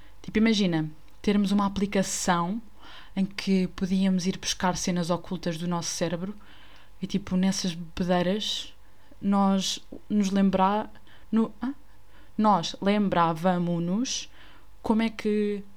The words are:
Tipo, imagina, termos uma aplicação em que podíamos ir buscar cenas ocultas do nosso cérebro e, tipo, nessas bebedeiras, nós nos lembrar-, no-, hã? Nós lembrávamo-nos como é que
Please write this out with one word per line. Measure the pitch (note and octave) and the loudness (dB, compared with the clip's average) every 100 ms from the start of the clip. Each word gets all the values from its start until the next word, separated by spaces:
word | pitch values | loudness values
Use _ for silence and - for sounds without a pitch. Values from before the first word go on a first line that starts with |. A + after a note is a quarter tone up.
| - - | -16 -14
Tipo, | - A3 | -2 4
imagina, | A3+ G#3 F#3+ D#3+ D#3 - - - | 4 6 4 2 0 -6 -16 -4
termos | - G3+ G3 | 2 4 4
uma | G3+ G3 | 4 2
aplicação | G3+ G3+ G3+ F#3+ - - E3+ F3 A3+ - - - - - - | 2 0 2 0 0 2 2 2 -2 -8 -14 -14 -14 -8 -2
em | G3 | -2
que | - - F#3+ F#3 | -2 2 2 2
podíamos | - F#3 F#3+ G3 F#3 F3 | -2 0 2 4 2 0
ir | F#3 | -2
buscar | - - F#3 E3+ | -4 0 0 0
cenas | - F3+ E3+ | 0 0 2
ocultas | F3 - F3 F3+ D#3+ | 0 -2 -4 -4 -2
do | F3 | -2
nosso | E3+ E3 | -2 -2
cérebro | - E3+ E3+ F#3 G#3+ - - - - - - | -2 -2 -2 -6 -8 -12 -16 -16 -16 -16 -10
e, | F#3+ | -4
tipo, | F#3+ G3 F#3 | -4 0 2
nessas | F#3+ F#3+ F#3+ | 2 2 -2
bebedeiras, | E3 E3 - F3 F3+ F3 G#3 G#3 - - - - - - - | -4 -8 -4 2 2 2 0 -2 -6 -8 -14 -16 -16 -16 -4
nós | G3 G3+ G3 G3 F#3 - - - - | 2 4 6 4 0 -4 -8 -12 -2
nos | G#3 G3 | 0 2
lembrar-, | G3 G3 F#3 F#3+ G#3 - - - - - | 4 4 6 4 2 -2 -10 -16 -16 -2
no-, | A3 A3+ - | 2 2 -2
hã? | A#3+ C#4+ - - - - - - | -6 -6 -12 -16 -16 -16 -10 2
Nós | G#3+ F#3 D#3+ - | 4 4 2 -2
lembrávamo-nos | G3 G#3 G3 F3 E3 D#3+ F#3 F3 F3 E3+ E3+ G3 C4 - - - - - - - | 2 4 4 4 4 4 2 2 2 0 0 0 -2 -4 -8 -14 -16 -16 -16 -6
como | - A3 | 0 2
é | A3+ | 2
que | A3 G#3+ G#3 G#3 G3+ G3 | 0 0 0 0 -2 -8